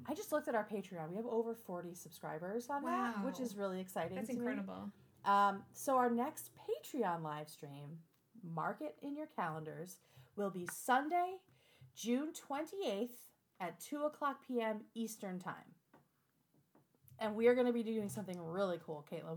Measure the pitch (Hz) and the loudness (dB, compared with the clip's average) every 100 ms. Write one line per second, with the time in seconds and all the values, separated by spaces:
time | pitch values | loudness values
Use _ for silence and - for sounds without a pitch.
0 | - 311 427 302 311 233 214 208 190 175 | -6 -4 0 0 2 0 0 -2 -6 -6
1 | 156 185 233 226 226 226 - 175 175 185 | -4 -4 -2 0 0 -2 -6 -6 -6 -10
2 | - - 160 156 180 226 240 285 302 359 | -14 -10 -6 -4 -2 -4 -2 -2 0 2
3 | 240 214 240 269 247 202 196 185 185 196 | 2 0 -2 -2 -4 -2 -2 -2 -4 -2
4 | 170 190 226 240 240 254 190 185 202 - | -2 -2 -2 0 0 -2 -4 -6 -8 -10
5 | - - - 202 202 196 - - - 262 | -18 -4 4 8 8 4 -4 -6 4 6
6 | 247 233 262 - - - - 523 - 294 | 6 4 0 -2 -12 -10 -4 -4 -2 0
7 | 196 170 156 151 151 - 143 139 143 165 | 2 2 -2 -4 -6 -10 -12 -12 -12 -12
8 | - _ _ 226 170 165 165 202 302 - | -16 _ _ -14 -6 -2 0 0 -4 -6
9 | 285 285 311 - 175 156 156 147 180 - | -6 -6 -6 -2 -2 -2 -4 -6 -8 -12
10 | _ - - - 202 185 175 - - 254 | _ -20 -10 -2 -2 -2 -6 -2 4 6
11 | 302 349 359 370 _ _ _ - - - | 6 4 2 -2 _ _ _ -20 -20 -6
12 | 214 247 311 330 - 277 320 392 349 196 | 2 2 0 -6 -4 -4 -4 -2 0 0
13 | 240 - - _ _ - 175 170 - 294 | -2 -6 -20 _ _ -8 -6 -6 -6 0
14 | 294 302 285 277 - 240 220 214 - 226 | 0 0 -2 -2 -2 0 2 0 -4 -4
15 | 220 - 196 180 180 - - - _ - | -4 -4 -6 -6 -6 -8 -10 -20 _ -20
16 | _ _ _ _ _ _ _ - _ _ | _ _ _ _ _ _ _ -20 _ _
17 | - - 220 214 233 247 247 240 220 220 | -16 -4 -2 6 8 8 6 4 2 0
18 | 208 220 190 180 165 175 196 170 170 151 | 0 -4 -6 -6 -4 0 2 0 -4 -8
19 | 147 170 165 | -8 -8 -6